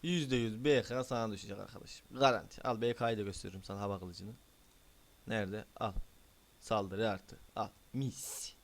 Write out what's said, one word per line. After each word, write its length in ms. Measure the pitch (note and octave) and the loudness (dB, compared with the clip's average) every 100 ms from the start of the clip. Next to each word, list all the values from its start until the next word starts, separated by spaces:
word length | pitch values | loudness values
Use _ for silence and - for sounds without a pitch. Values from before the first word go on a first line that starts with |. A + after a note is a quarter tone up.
Yüzde 320 | E3 F3 C#3 B2+ | 2 0 4 4
yüz 280 | A#2 A2 | 2 2
B 200 | C#3+ C3+ | 6 6
K 200 | - B2+ | 6 -2
sana 300 | B2+ A#2+ A2 | 0 0 0
düşecek 260 | G2 F#2 G2+ | -4 -8 -10
arkadaşım. 480 | G2+ - - - - | -10 -14 -16 -18 -14
Garanti. 500 | B2+ C3+ A2+ - - | 6 6 6 0 -6
Al, 200 | - A2+ | -2 2
B 140 | A#2+ A#2 | 2 2
K'yı 220 | A#2 A2 | 0 0
da 40 | |
gösteririm 420 | G2+ F#2+ G2 F#2+ | -2 -4 -10 -10
sana, 180 | F#2 G2 | -8 -4
hava 180 | G2+ G2 | -2 -4
kılıcını. 340 | F2+ E2+ G#2+ B2 - - - - - - - - - | -6 -10 -12 -14 -20 -20 -20 -20 -20 -20 -20 -20 -4
Nerede? 380 | A2 G2 G#2+ - - | -2 -2 -6 -10 -6
Al. 140 | A2+ F#2 - - - - _ - | -2 -2 -6 -12 -20 -20 _ -20
Saldırı 480 | - A2 G2 G2 A2 | 0 0 0 0 0
artı. 300 | F#2+ - - - - | 0 -8 -20 -12 -6
Al. 140 | G2 - - | -6 -6 -8
Mis. 600 | B2+ C3+ - - - - - | -4 -2 -4 -10 -8 -10 -14